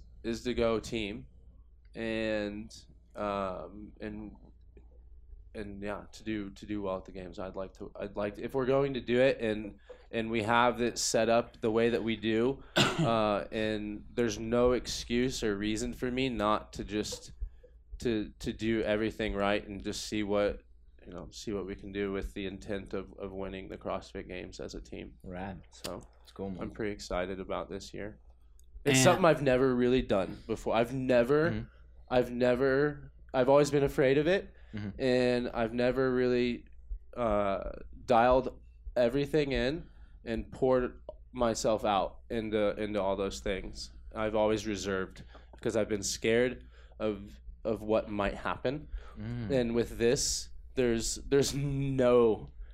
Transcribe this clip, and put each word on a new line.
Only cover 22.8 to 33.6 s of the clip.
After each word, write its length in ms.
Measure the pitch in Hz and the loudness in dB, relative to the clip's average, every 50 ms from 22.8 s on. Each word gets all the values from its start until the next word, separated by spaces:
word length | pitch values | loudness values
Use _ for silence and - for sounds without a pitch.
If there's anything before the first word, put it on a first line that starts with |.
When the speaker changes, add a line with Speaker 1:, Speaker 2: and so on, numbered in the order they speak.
| 95 - 107 | -6 -6 -8
Speaker 1:
of, 140 | 98 92 92 92 95 | -8 -8 -8 -12 -12
of 120 | 101 95 | -10 -10
winning 360 | 95 95 95 95 95 95 98 95 | -8 -8 -8 -8 -8 -10 -10 -10
the 80 | 92 | -12
CrossFit 500 | 95 - 95 92 92 - - - 98 98 | -10 -6 -6 -6 -6 -8 -10 -12 -12 -10
Games 320 | 98 92 90 92 92 92 - | -10 -10 -10 -10 -12 -10 -12
as 160 | - - - | -10 -10 -10
a 60 | - | -12
team. 300 | - - - 95 95 - - - - | -14 -12 -12 -12 -12 -14 -16 -16 -14
Speaker 2:
Rad. 360 | 92 87 90 95 98 95 - - - - - - | -12 -10 -10 -8 -10 -10 -12 -16 -20 -18 -14 -12
Speaker 1:
So 160 | 92 87 - - - - - - | -10 -10 -10 -12 -16 -20 -20 -20
Speaker 2:
It's 80 | - | -16
cool, 180 | - - 98 98 | -12 -10 -8 -8
man. 80 | 92 87 | -8 -8
Speaker 1:
I'm 100 | 110 104 | -10 -10
pretty 200 | - - 113 104 | -8 -6 -6 -6
excited 480 | 104 104 - - 92 90 92 92 95 92 | -6 -8 -8 -4 -4 -2 -2 -4 -6 -8
about 300 | 92 - 92 90 76 - | -6 -6 -6 -6 -6 -6
this 240 | 92 98 - - - | -10 -12 -12 -12 -12
year. 240 | 98 98 107 - - - - - - - - - - - - - - - | -10 -10 -12 -12 -16 -20 -20 -20 -20 -20 -20 -20 -20 -20 -18 -14 -4 0
It's 100 | 143 131 | 2 4
Speaker 3:
And 60 | 131 131 | 6 6
Speaker 1:
something 220 | 180 175 196 180 | 6 6 6 6
I've 160 | 160 151 - 143 | 6 6 4 4
never 320 | 131 127 127 135 131 123 | 4 4 4 4 4 4
really 260 | 123 123 123 127 131 | 4 4 4 4 4
done 360 | 117 113 110 95 87 87 104 - - | 2 2 2 0 0 0 -6 -8 -6
before. 280 | 113 107 - - 117 98 | -6 -6 -4 -2 0 2
I've 180 | 113 120 117 135 | 2 2 2 -2
never, 560 | 131 127 127 123 120 120 127 147 151 156 123 | -2 2 4 4 4 6 4 4 2 2 0
Speaker 2:
Mm-hmm. 80 | 110 110 120 - - - - - - - - - | -2 -4 -6 -10 -14 -20 -20 -20 -20 -16 -4 0
Speaker 1:
I've 200 | 127 127 123 120 | 2 2 2 0
never, 800 | 123 120 123 123 123 123 139 135 131 139 147 147 143 - - - - - - - - | 0 2 2 4 4 4 4 2 4 2 2 0 -2 -6 -12 -18 -18 -20 -10 -2 2
I've 140 | 131 123 135 | 4 6 8
always 220 | 139 147 | 8 8